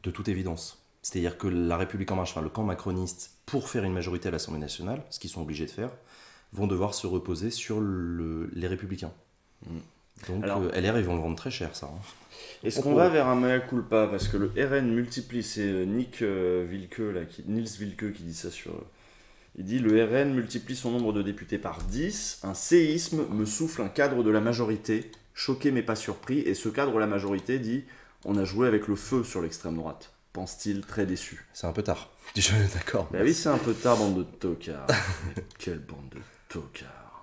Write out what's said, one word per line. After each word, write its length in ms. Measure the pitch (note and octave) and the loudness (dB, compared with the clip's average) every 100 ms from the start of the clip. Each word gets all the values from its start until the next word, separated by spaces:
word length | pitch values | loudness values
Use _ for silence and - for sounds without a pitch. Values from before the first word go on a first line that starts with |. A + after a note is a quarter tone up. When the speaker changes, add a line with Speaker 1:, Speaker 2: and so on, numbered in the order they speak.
Speaker 1:
de 80 | F#2 | -6
toute 160 | F2 G#2+ | -4 -2
évidence. 560 | F#2 F#2 E2 - - _ _ | -2 -2 -4 -8 -14 _ _
C'est-à-dire 360 | - F#2 E2+ - | -6 0 -2 0
que 100 | G2 | 0
La 300 | F2 E2+ E2+ | 2 2 2
République 340 | F#2 G2 F#2+ | 0 -2 -2
En 40 | F#2+ | -2
Marche, 160 | F2+ | -2
enfin, 100 | D#2+ | -4
le 80 | D#2 | -4
camp 140 | A2+ | -2
macroniste, 680 | G#2+ F2 G2 F2+ F#2 - - - - | -2 -2 -2 -2 -2 -6 -12 -14 -4
pour 240 | C#3 - | -4 -2
faire 140 | A#2+ | -2
une 100 | G2 | 0
majorité 360 | F#2 F2 F2 F#2+ | 0 -2 -2 -2
à 20 | |
l'Assemblée 300 | E2 - D#2 | -2 -4 -6
nationale, 420 | D2 - F2 C3+ - | -6 -6 -6 -6 -8
ce 100 | - | -12
qu'ils 100 | E2 | -10
sont 120 | F2 | -8
obligés 240 | D#2 D2+ D2+ | -6 -4 -6
de 60 | |
faire, 180 | - B2 - - - - - _ | -4 -8 -8 -20 -20 -20 -20 _
vont 140 | F2+ G2+ | -2 0
devoir 260 | F#2 G#2 | 2 2
se 140 | - F#2 | 0 -2
reposer 420 | F2+ F#2 E2 G#2+ | -2 -2 -2 -2
sur 300 | - - G#2+ | -4 -2 0
le, 680 | G#2 F#2 E2+ E2+ E2 D#2+ E2 | 0 0 -2 -2 -2 -4 -4
les 140 | E2+ F2+ | -4 -2
Républicains. 440 | F#2 F#2+ F#2 E2 - _ _ _ _ - | -4 -4 -6 -8 -12 _ _ _ _ -10
Speaker 2:
Mm. 120 | E2 - _ _ - - | -10 -10 _ _ -16 -6
Speaker 1:
Donc, 140 | F#2 | -2
Speaker 2:
Alors, 180 | G2 G2+ | 0 0
Speaker 1:
euh, 80 | F2+ | 0
L 160 | F#2 F#2+ | 2 2
R, 100 | A2+ | 4
ils 40 | F2+ | 2
vont 100 | F2 | 2
le 60 | |
vendre 140 | E2 E2 | 0 -2
très 140 | C3+ | -6
cher, 260 | - D#2+ - | -6 -6 -8
ça, 120 | C#2+ | -12
hein. 120 | E2 G2+ - - - - - | -12 -14 -18 -20 -18 -18 -6
Speaker 2:
est-ce 160 | A2 C3+ | -2 0
Speaker 1:
Oh, 40 | |
Speaker 2:
qu'on 100 | C3+ | 4
Speaker 1:
oh. 40 | C#3+ | 6
Speaker 2:
va 120 | F3+ | 8
vers 180 | D#3 C3 | 6 6
un 80 | B2 | 6
mea 240 | B2+ B2+ | 6 4
culpa ? 480 | B2+ B2 - A2+ G#2 | 2 -2 4 4 4
Parce 200 | G2 - | 2 0
que 100 | G#2 | 2
le 140 | G2+ G#2 | 0 2
R 200 | C3+ C#3 | 2 4
N 180 | B2 | 4
multiplie, 480 | A#2 A#2+ C3 B2 A#2+ | 2 0 -4 -4 -4
c'est, 220 | G#2+ G#2+ G2+ | -4 -2 0
euh, 180 | F#2+ F#2 | 2 0
Nick, 360 | A2+ B2 - | 0 -2 -2
euh, 460 | G#2+ F#2+ F2+ F2+ F2 | 0 2 2 2 0
Wilke, 300 | G2 F2+ - | -6 -8 -4
là, 260 | G#2+ F2+ E2 | -4 -2 -6
qui, 180 | - - | -10 -2
Nils 200 | A2 A2 F#2+ | -2 -2 -6
Wilke 340 | G#2 F#2 G#2+ | -8 -4 -6
qui 80 | - | -6
dit 120 | E2 E2 | -10 -8
ça 160 | F2+ | -8
sur, 200 | - G1+ | -10 -10
euh, 140 | G1+ - - - - - - - - | -12 -12 -20 -20 -20 -20 -20 -20 -12
il 80 | F#2 | -4
dit, « 140 | B2 | 2
Le 240 | A2+ A2 A2+ | 6 6 6
R 80 | B2+ | 4
N 180 | C#3+ C3 | 4 2
multiplie 400 | A2 A#2+ - B2+ | -2 -6 -6 -4
son 160 | B2 | -2
nombre 220 | A#2+ A2 | 0 2
de 100 | G#2 | 2
députés 340 | G2 G2+ - G2+ | 0 -4 -4 -4
par 220 | F2 F2 | -4 -6
dix, 560 | F2 A2+ F3 G#3 - - | -4 -2 -2 -2 -6 -6
un 100 | G2 | -6
séisme 720 | F#2+ - E3+ D#3 D#3+ E3 D#3 - | -4 6 8 8 2 0 -2 0
me 140 | G#2+ G#2+ | 0 0
souffle 360 | - D#3+ - | 0 -2 -2
un 80 | G2 | -2
cadre 340 | - C#3 B2+ | 2 2 4
de 60 | A2 | 6
la 100 | G#2+ | 6
majorité, 720 | A2+ A#2 A2 G#2+ - A2 - - - | 4 2 0 0 0 0 -2 -16 -18
choqué 380 | - - C3 C#3+ | -6 -2 2 2
mais 100 | B2+ | 2
pas 120 | A2+ G#2+ | 0 -2
surpris, 440 | - G2 - C#3 | -4 -6 -2 0
et 140 | - | 2
ce 160 | G2 A2+ | 0 0
cadre, 300 | G#2+ C#3 A2 | 0 2 2
la 80 | G#2+ | 2
majorité, 500 | G2 G2+ G2 F#2+ C3 | 2 0 -2 0 0
dit, 240 | A2+ B2+ C3+ - - _ | 0 -4 -4 -20 -20 _
on 140 | - G2+ | 0 2
a 80 | F#2 | 2
joué 220 | G2 B2+ | 4 4
avec 200 | G#2+ G#2+ | 4 2
le 80 | G2 | -2
feu 280 | - B2+ | 0 0
sur 180 | A2+ F#2 | 0 -2
l'extrême 340 | E2 - E2+ E2 | -4 -4 -6 -4
droite », 380 | D#2 D2 - _ _ | -6 -10 -18 _ _
pense-t-il, 520 | F2 F#2 - G#2+ G2+ - | -8 -8 -6 -4 -4 -4
très 220 | A2 F#2+ | -2 0
déçu. 400 | F2+ - - - | -2 -6 -14 -16
Speaker 1:
C'est 120 | - E2+ | -6 -4
un 60 | |
peu 100 | E2 | -2
tard. 280 | G#2 F2 - - | -2 -2 -6 -18
<laughs> 140 | - - | -6 2
Je, 160 | - G#2+ G2 | 4 6 4
d'accord. 340 | F2 - G2+ D#2 | 2 -2 -2 0
Speaker 2:
Bah 80 | F#2 | 2
oui, 100 | A#2+ | 4
c'est 160 | E3 D#3 | 4 2
un 80 | C3 | 2
peu 160 | B2 | 2
tard, 240 | A2 B2 A2+ | 2 4 6
bande 200 | G#2 F#2 | 4 2
de 40 | |
tocards. 640 | E2+ - F#2 E2 - C#2+ C2+ | -2 -4 -4 -2 -6 -4 2
Speaker 1:
<laughs> 480 | G#2+ F#2+ F#2 E2+ - | 2 2 -4 -6 -8
Speaker 2:
Mais 80 | F2 - | -10 -10
quelle 220 | - D#2+ | -8 -6
bande 300 | C#2 C#2+ C2+ | -8 -14 -14
de 80 | - - - _ | -16 -18 -20 _
tocards. 500 | E2+ C#2+ - C2 - - - | -12 -10 -14 -16 -18 -20 -20